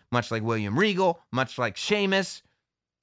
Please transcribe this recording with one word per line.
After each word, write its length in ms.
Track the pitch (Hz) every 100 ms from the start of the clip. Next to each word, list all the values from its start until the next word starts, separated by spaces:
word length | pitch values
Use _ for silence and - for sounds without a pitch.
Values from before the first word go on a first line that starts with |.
| -
much 200 | 120 113
like 100 | 113
William 380 | 110 113 104 117
Regal, 400 | 214 185 190 170 -
much 280 | 123 127 -
like 180 | 117 95
Sheamus, 640 | - 208 196 190 185 - _ _ _ _ _ _